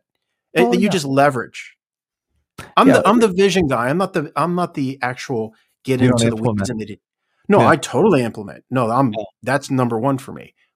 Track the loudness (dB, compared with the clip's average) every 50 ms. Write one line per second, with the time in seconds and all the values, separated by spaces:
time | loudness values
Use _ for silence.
0 | _ _ _ _ _ _ _ _ _ _ 0 2 2 2 2 0 0 0 -2 -2
1 | -4 -2 2 2 2 2 2 -2 -8 -10 -14 -20 -20 -20 _ _ _ _ _ _
2 | _ _ _ _ _ _ _ _ _ _ _ -20 -14 -4 2 4 4 6 4 4
3 | 4 4 4 4 4 2 2 2 2 2 2 2 0 0 0 0 0 0 0 0
4 | -2 -2 -2 -4 -6 -4 -4 -2 -2 -2 -2 -2 -4 -4 -4 -6 -6 -6 -6 -6
5 | -6 -6 -6 -8 -8 -8 -6 -6 -6 -8 _ _ _ _ _ _ -4 -2 0 2
6 | 2 2 2 2 0 0 0 -2 -2 -2 -2 -2 -2 -4 -6 -8 -10 -12 -14 -18
7 | _ _ _ _ _ _ _ _ _ 2 4 4 6 4 4 2 0 -4 -2 2
8 | 2 2 2 2 0 -2 -6 -10 -14 -16 -16 -18 _ -6 -4 -2 -2 0 0 0
9 | 0 0 -2 -6 -10 -12 _ _ -6 -4 -4 -4 -4 -4 -2 -2 -2 -2 -2 -2
10 | -2 -2 -4 -4 -8 -12 -16 -18 -18 -20 _ _ _ _ _